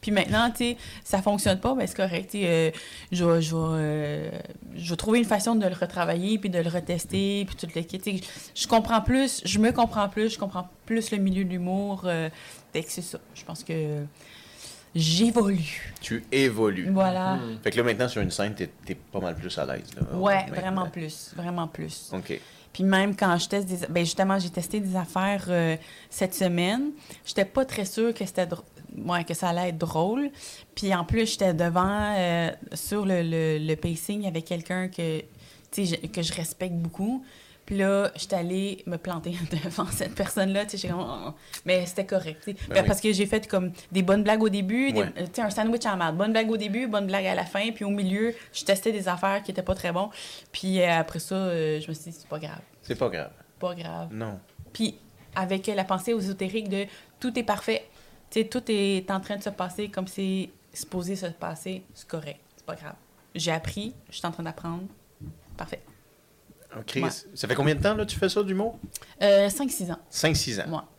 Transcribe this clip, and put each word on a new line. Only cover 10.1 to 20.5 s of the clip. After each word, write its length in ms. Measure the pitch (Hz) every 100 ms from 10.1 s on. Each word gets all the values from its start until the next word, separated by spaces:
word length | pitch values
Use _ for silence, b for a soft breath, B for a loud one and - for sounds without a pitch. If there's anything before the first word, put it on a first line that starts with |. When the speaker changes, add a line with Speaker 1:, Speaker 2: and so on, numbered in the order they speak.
Speaker 1:
plus, 180 | 202 220
je 80 | 220
comprends 300 | 196 185 180 -
plus 260 | - 226 220
le 80 | 208
milieu 260 | 196 190
de 40 | 190
l'humour. 520 | 180 180 190 202 190
Euh, 240 | 180 170 160 160 B B -
fait 80 | -
que 80 | 165
c'est 100 | -
ça. 160 | 170 - -
Je 100 | -
pense 200 | - 160
que 380 | - 160 151 147 147 B B B B B B B B
j'évolue. 960 | 170 160 170 226 233 202 190 151 - - -
Speaker 2:
Tu 240 | - 113 -
évolues. 580 | 135 135 107 107 92 92
Speaker 1:
Voilà. 440 | 190 190 185 185 190
Speaker 3:
Hmm. 220 | 117 110
Speaker 2:
Fait 80 | -
que 60 | 113
là, 60 |
maintenant, 260 | 120 107 123
sur 140 | 110
une 80 | 98
scène, 240 | - 101
t'es, 160 | 104 87 -
t'es 100 | -
pas 260 | 92 - 98
mal 140 | 90
plus 220 | 82 90 85
à 60 | 67
l'aise, 200 | 65 - -
là, 200 | - 175
Speaker 1:
Ouais, 180 | 196 196
Speaker 2:
maintenant. 80 | 190